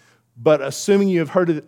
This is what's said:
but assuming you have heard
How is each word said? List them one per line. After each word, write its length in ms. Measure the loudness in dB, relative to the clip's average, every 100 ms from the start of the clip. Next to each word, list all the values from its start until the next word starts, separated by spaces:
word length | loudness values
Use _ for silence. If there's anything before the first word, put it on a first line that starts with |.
| _ _ _ -4
but 240 | 0 2
assuming 480 | 0 -8 0 2 2
you 100 | 0
have 100 | 0
heard 360 | 0 0 -2